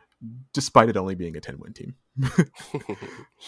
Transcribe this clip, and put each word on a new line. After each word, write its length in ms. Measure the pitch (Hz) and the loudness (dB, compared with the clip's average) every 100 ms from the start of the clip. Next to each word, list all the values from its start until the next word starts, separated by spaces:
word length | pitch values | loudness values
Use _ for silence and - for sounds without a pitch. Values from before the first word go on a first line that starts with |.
| _ _ 113 123 131 | _ _ -16 -14 -6
despite 360 | 143 - 127 117 | -4 6 8 8
it 80 | 101 | 4
only 180 | 95 92 | 0 -2
being 200 | 85 78 | -6 -8
a 60 | |
ten-win 320 | - 71 78 | -10 -12 -14
team. 220 | - - 135 _ - | -14 -14 -14 _ -2
<laughs> 20 | |
All 720 | 131 - 147 - - 147 - 98 - - - _ | 2 2 0 -4 -10 -8 -6 -8 -10 -14 -20 _